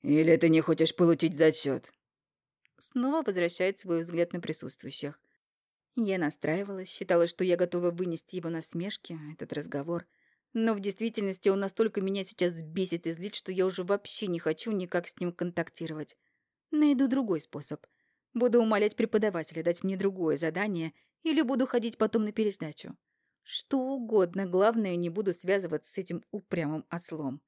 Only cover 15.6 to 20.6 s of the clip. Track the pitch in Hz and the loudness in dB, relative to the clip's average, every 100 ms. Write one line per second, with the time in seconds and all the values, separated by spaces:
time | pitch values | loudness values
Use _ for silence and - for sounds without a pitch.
15.6 | 165 - 165 156 147 - _ _ _ _ | -6 -8 -8 -8 -10 -14 _ _ _ _
16.6 | _ 302 302 262 269 269 233 165 - - | _ 2 4 6 4 2 0 -2 -4 -10
17.6 | - 151 _ _ _ _ _ 233 247 240 | -8 -10 _ _ _ _ _ 0 6 6
18.6 | 226 214 208 - 226 220 214 175 156 165 | 6 4 2 2 2 4 2 0 -6 0
19.6 | 165 170 190 190 196 190 165 143 160 165 | 0 2 -2 0 -2 0 0 2 0 0